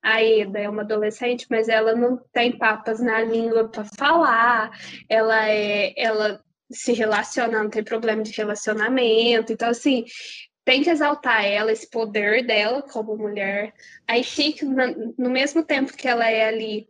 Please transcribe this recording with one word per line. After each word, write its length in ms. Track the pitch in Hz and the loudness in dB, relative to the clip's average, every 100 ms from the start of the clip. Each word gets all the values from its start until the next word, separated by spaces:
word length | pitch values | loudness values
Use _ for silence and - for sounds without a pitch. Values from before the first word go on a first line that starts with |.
a 200 | 214 220 | 2 2
Eda, 380 | 226 220 202 208 | 4 4 2 -4
é 80 | 208 | -4
uma 140 | 208 | -6
adolescente, 640 | 208 214 214 214 247 240 - | -4 -2 -2 -2 -4 -4 -2
mas 180 | 226 220 | -2 2
ela 280 | 220 220 233 | 2 2 2
não 200 | 240 254 - | 0 0 -4
tem 240 | - 240 240 | 0 0 2
papas 440 | 226 214 - 220 | 0 0 -4 -2
na 200 | 240 220 | 0 0
língua 460 | 226 226 226 226 220 | 0 0 0 0 0
pra 160 | - 208 - | -4 -12 -2
falar, 720 | 190 330 302 226 233 233 220 - - - - | 2 4 4 4 4 2 -2 -8 -18 -18 0
ela 400 | 220 220 220 220 | 2 4 2 2
é, 440 | 214 208 208 202 - | 2 0 0 -2 0
ela 440 | 233 214 214 196 _ _ _ | -2 0 0 -2 _ _ _
se 220 | - - | -8 -2
relaciona, 720 | 233 220 208 214 - 233 226 | 0 2 0 0 -2 0 0
não 80 | 214 | -2
tem 120 | 220 | -4
problema 400 | 214 226 226 220 | -4 -4 -2 -2
de 80 | 214 | -4
relacionamento, 1200 | - 214 208 - 214 214 262 233 220 226 233 220 | -4 -4 -4 -4 -2 0 2 4 4 4 2 0
então 180 | 226 233 | -2 -2
assim, 340 | 233 294 262 233 - - - - _ | 0 0 0 -2 -12 -16 -18 -20 _
tem 180 | - 262 | 2 2
que 80 | 302 | 4
exaltar 540 | 320 294 285 262 226 | 2 2 0 0 0
ela, 280 | 202 202 220 | 2 0 0
esse 160 | 220 - | -2 -4
poder 560 | 233 220 208 208 226 247 | -6 -4 -2 0 0 2
dela 360 | 214 208 254 | 0 0 -2
como 340 | 277 233 214 214 | -4 -8 -6 -6
mulher. 560 | 214 208 196 202 214 _ - - - | -6 -4 -4 -4 -8 _ -20 -18 -2
Aí 160 | 233 | -2
fica 420 | 254 - 294 302 294 | -2 -2 -2 -2 -2
na, 200 | 269 254 - 220 - | 0 0 -2 -10 -4
no 140 | 247 | -2
mesmo 340 | 254 285 320 | 0 0 0
tempo 320 | 311 285 269 - | 0 -2 -2 -4
que 100 | 262 | -2
ela 240 | 240 226 | 0 2
é 160 | 220 220 | 2 0
ali 400 | 220 220 214 214 | 0 -4 -8 -10